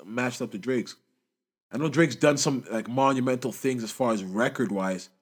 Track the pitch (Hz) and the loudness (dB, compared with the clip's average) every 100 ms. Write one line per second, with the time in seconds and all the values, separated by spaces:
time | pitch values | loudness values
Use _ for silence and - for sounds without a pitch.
0 | 82 117 123 123 117 104 110 127 98 - | -8 -2 -2 -2 -8 -6 -2 -2 -2 -10
1 | _ _ _ _ _ _ _ 123 156 127 | _ _ _ _ _ _ _ -4 0 4
2 | 165 - 147 143 156 131 90 110 107 123 | 2 4 4 4 2 -2 -2 -6 -2 2
3 | 135 131 127 127 127 101 135 127 110 - | 4 4 2 0 -2 -2 -2 -2 -4 -2
4 | 123 107 95 98 127 131 110 101 95 92 | 0 0 0 0 0 0 -2 0 -2 -4
5 | - _ | -8 _